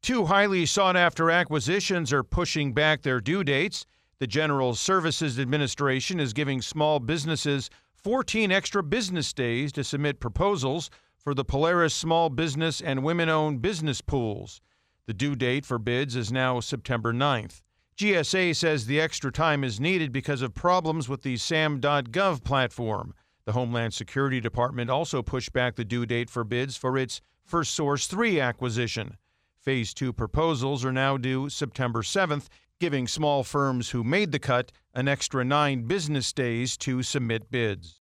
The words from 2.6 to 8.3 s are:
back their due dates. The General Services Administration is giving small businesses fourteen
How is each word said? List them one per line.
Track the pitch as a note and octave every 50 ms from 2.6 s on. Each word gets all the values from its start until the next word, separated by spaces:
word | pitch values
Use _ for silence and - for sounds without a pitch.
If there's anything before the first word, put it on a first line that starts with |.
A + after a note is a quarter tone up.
| D3 C#3 A#2+
back | D3+ D3 D#3 D#3 C#3+ -
their | D3 C3 B2
due | G#2 C3+ D#3+ G3+ F#3+
dates. | C#3+ C#3+ C3+ E3 G#3 - - - _ _ _ _ _ _ _
The | C#3 A#2+
General | F#2+ C#3+ D#3 D#3 C#3+ C#3 C3 B2+ A#2+
Services | G#2+ - - F#3 F#3+ E3 D#3 - - E3 D3+ A#2+ A#2+
Administration | C#3 B2 C3+ D3+ D3 C3 - - C#3+ C#3 C3 C3 B2+ - F#3+ F3
is | D3 B2+ G#2
giving | B2+ D3+ C3+ C#3 B2+ A2+
small | - - D#3 D3+ D3+ D3+ D3
businesses | B2 A2+ D#3 E3+ C#3+ D#3 D#3+ C#3+ - D3+ C#3+ C#3 A#2+ - - - _ _ _
fourteen | _ _ G3 A#3 C4 B3+ -